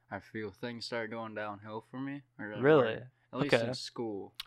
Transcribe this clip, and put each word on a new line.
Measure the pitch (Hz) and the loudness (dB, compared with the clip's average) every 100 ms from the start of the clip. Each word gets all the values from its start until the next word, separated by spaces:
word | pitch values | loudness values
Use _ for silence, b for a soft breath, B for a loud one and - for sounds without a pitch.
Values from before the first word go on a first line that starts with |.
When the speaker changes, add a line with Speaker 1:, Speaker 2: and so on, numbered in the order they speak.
| - | -10
Speaker 1:
I | 101 | -10
feel | - 110 107 | -8 -8 -8
things | 92 123 117 - | -8 -10 -8 -6
start | 117 113 | -4 -4
going | 117 113 104 | -6 -8 -6
downhill | 107 98 107 110 - | -6 -6 -10 -10 -10
for | 127 | -8
me. | 139 143 - - | -8 -8 -12 -10
Or, | 107 | -8
or | 107 | 4
Speaker 2:
Really? | 131 156 123 120 127 _ _ | 8 8 8 2 -8 _ _
Speaker 1:
at | 123 | -2
least | 143 | 4
Speaker 2:
Okay. | 131 117 | 4 2
Speaker 1:
in | |
school. | 127 - - 113 101 98 - | -4 -8 -6 -4 -4 -8 -12